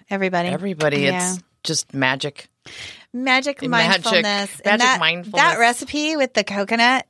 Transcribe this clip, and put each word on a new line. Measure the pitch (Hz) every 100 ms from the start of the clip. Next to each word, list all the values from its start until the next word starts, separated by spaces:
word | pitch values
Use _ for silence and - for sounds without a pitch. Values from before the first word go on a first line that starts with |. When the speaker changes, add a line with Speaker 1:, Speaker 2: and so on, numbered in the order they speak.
| _
Speaker 1:
Everybody. | 196 190 180 175
Speaker 2:
everybody. | 156 196 160 151 143
Speaker 1:
Yeah. | 139 180 180
Speaker 2:
It's | 180 _ _
just | - 151 -
magic. | 139 131 135 147 - - _ - - - - -
Speaker 1:
Magic | 247 262 254 277 277
Speaker 2:
Magic. | 254
Speaker 1:
mindfulness. | 240 226 190 226 185 208 202 202 -
And |
Speaker 2:
Magic | 202 220
Speaker 1:
that, | 247 233
Speaker 2:
mindfulness. | 160 170 175 262
Speaker 1:
that | 320 330
recipe | 233 240 277 294 302 311
with | 254
the | -
coconut | 202 202 202 233 240 254